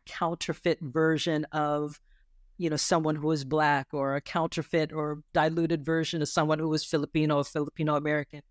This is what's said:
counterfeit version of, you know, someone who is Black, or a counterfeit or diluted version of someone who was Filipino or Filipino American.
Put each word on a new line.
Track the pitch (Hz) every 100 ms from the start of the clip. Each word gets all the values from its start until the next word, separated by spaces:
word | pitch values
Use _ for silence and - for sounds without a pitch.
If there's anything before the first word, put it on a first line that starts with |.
| -
counterfeit | - 165 170 - 156 175 151
version | 143 147 160 156 175 156 151
of, | 156 147 147 147 151 _ _ _ _ - -
you | 170
know, | 151
someone | - 170 156 151
who | 151
is | 156 135
Black, | 156 151 143 131
or | 147 135 139
a |
counterfeit | - 175 165 - 151 165 156
or | 156 151 147 -
diluted | 170 156 165 165 165
version | 143 165 156 165
of | 151
someone | - 151 156
who | 160
was | 156 -
Filipino | 156 143 160 151 143
or |
Filipino | 139 151 147 - 151 147
American. | 151 151 143 147 _